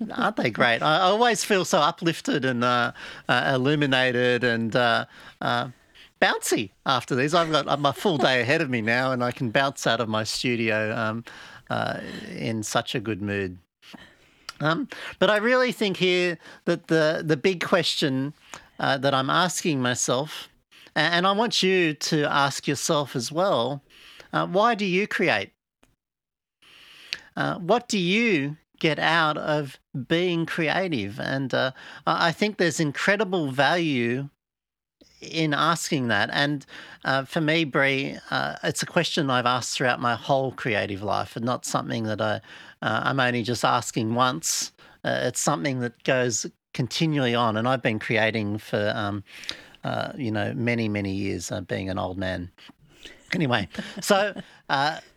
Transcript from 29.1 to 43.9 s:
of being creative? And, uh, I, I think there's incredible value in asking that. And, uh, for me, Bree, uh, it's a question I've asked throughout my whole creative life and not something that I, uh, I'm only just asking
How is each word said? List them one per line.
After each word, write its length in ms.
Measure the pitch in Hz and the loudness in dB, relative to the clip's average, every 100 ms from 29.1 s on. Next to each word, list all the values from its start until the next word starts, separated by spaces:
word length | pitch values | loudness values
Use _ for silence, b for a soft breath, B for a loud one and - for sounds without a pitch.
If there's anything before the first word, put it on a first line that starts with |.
| 165 156 151 | 2 2 0
of 420 | - 151 139 - _ 143 117 | 0 -2 -2 -10 _ -10 -2
being 400 | 165 180 170 160 | 0 2 0 -2
creative? 720 | - 151 160 190 139 98 117 | -2 0 0 0 -2 -4 -6
And, 340 | - 135 131 | -4 -4 -2
uh, 180 | 127 131 - B B - | 0 -2 -4 B B -2
I, 220 | 170 170 | 2 2
I 20 | |
think 260 | - 214 202 | 2 -2 2
there's 220 | 175 143 | 0 2
incredible 720 | 151 - - 202 208 185 143 | 0 0 2 2 2 0 0
value 800 | 131 139 175 165 131 117 127 139 - _ _ _ _ _ _ _ _ | 2 2 4 0 0 0 -2 -6 -12 _ _ _ _ _ _ _ _
in 320 | - 160 156 | -8 -2 0
asking 560 | 143 151 170 - 156 120 | 2 2 0 -2 -2 2
that. 200 | 104 113 | 2 2
And, 340 | - 143 147 - B B B | 2 0 0 -6 B B B
uh, 200 | 139 135 | -2 -2
for 180 | 131 175 | -2 0
me, 220 | 151 165 | 2 2
Bree, 540 | 156 147 139 135 139 - - | 2 2 2 2 -2 -8 -6
uh, 260 | 135 139 151 | -4 -2 -4
it's 200 | 175 - | -4 -4
a 20 | - | -2
question 440 | 180 160 - 139 | 0 0 0 0
I've 160 | 127 120 | 2 2
asked 300 | 127 - - | 0 -2 -2
throughout 240 | 131 123 | 0 0
my 160 | 123 113 | 0 -2
whole 360 | - 139 131 | 0 0 0
creative 500 | 110 131 104 104 98 | -4 -2 -2 -2 -4
life 340 | 101 101 107 - | -4 -4 -4 -4
and 100 | 117 | -4
not 200 | 123 - | -4 -4
something 380 | 135 123 120 | -4 -2 -4
that 180 | 110 104 | -4 -2
I, 140 | 110 104 B B B B | -2 -2 B B B B
uh, 200 | - 110 | -4 -2
I'm 160 | - 135 | 0 0
only 240 | 123 120 | 0 0
just 220 | 110 113 147 | -2 0 2
asking 480 | 123 - | 2 0